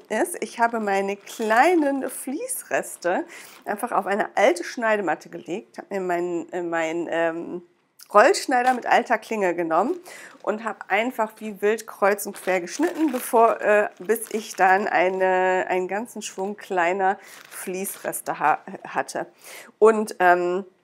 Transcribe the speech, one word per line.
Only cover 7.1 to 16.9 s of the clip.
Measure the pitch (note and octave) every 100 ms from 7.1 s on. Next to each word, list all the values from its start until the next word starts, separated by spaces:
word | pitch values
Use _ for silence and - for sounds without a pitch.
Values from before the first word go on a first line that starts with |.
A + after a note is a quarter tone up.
| E3 E3 E3+ F3+ F3 - _ _ _ -
Rollschneider | G#3 C4 - - B3 B3
mit | B3 -
alter | F#3+ A#3 A3
Klinge | - A3 F#3
genommen | E3+ E3 D#3+ A#3 F4+ - - - -
und | - G#3+
hab | A3 G3+ -
einfach | G3 A#3+ B3+ G#3+ -
wie | G#3+ G3
wild | G#3 A3 -
kreuz | - G3 - G3
und | -
quer | - F#3
geschnitten, | F3+ - E4+ D4 D#4
bevor, | B3 - A#3 A3+ -
äh, | G3 G#3 G#3 -
bis | F3+ A3 -
ich | A3 G#3+ -
dann | F#3 F#3+ G#3+
eine, | D#3+ F3+ F#3+ F#3 F#3 F#3 F#3 -
einen | F#3 F#3
ganzen | G3 A#3+ G#3+
Schwung | - - G3 G3+
kleiner | - F#3 E3+